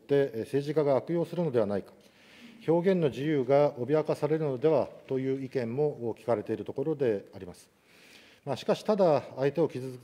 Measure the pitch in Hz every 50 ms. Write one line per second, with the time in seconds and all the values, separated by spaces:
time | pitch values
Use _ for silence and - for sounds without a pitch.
0 | _ - 143 143 139 139 - 113 104 - - 139 143 147 147 156 151 143 135 123
1 | - - 170 170 160 160 - 165 175 156 120 120 107 98 101 95 - - - -
2 | - - _ _ - - - - - - - - - - 160 175 170 196 190 180
3 | 160 139 110 120 139 156 156 139 123 120 139 143 147 143 143 120 123 117 151 156
4 | 151 - 147 - 151 143 156 160 160 143 131 123 135 156 160 127 101 - - -
5 | - - 131 131 131 135 135 135 135 127 - 135 120 113 117 135 151 147 135 113
6 | 120 113 104 - - - 117 107 101 - 110 104 101 - - - 135 160 156 135
7 | 139 120 107 98 - - - 98 92 90 - - - _ _ _ _ _ _ -
8 | - - - - - - - _ - 143 131 - - - 202 - - - 214 196
9 | 190 170 147 127 - - 120 127 135 143 139 170 160 - - 127 127 131 127 127